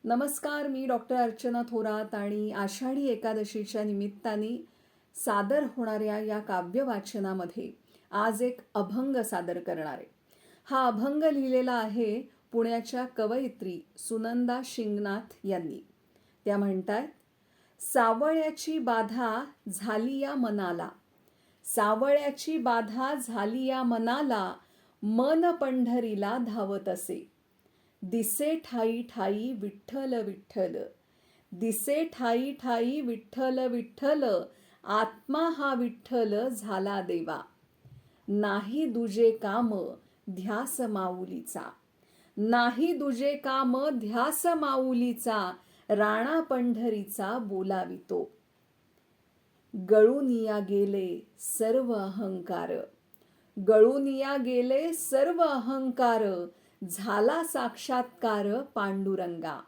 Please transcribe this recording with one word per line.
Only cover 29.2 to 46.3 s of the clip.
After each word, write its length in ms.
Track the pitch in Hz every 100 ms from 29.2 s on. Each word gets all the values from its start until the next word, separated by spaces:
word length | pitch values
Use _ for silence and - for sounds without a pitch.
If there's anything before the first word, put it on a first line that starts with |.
| 190 208 240
विठ्ठल 720 | 240 202 - - 262 269 240
विठ्ठल, 560 | 202 190 - 220 180 - - - _ _ _ _ _
दिसे 520 | 175 226 220 - 294
ठाई 500 | 330 - 247 233 269
ठाई 480 | 262 247 233 233 294
विठ्ठल 680 | 247 220 - 254 262 262 254
विठ्ठल, 560 | 240 233 - 277 302 269 190 - - _ _
आत्मा 680 | - 214 220 - - 285 330
हा 240 | 320 277
विठ्ठल 760 | 254 240 - - 247 220 208 254
झाला 540 | 226 208 190 196 196
देवा. 400 | 180 175 165 151 - _ _ _ - - _ _ -
नाही 580 | 208 208 196 196 269 311
दुजे 460 | 226 233 202 233
काम 440 | 220 214 214 233 202 170 123 _ _ -
ध्यास 520 | 185 190 214 262 -
माऊलीचा, 880 | 240 202 185 180 185 180 - 175 - - _ _ _ _ _ -
नाही 560 | 214 240 240 226 330
दुजे 440 | 294 285 240 277 285
काम 520 | 277 262 262 254 294
ध्यास 560 | 254 214 233 269 311 349
माऊलीचा, 1080 | 330 294 269 262 247 247 233 240 214 185 180 _ _ _
राणा 520 | 208 214 214 240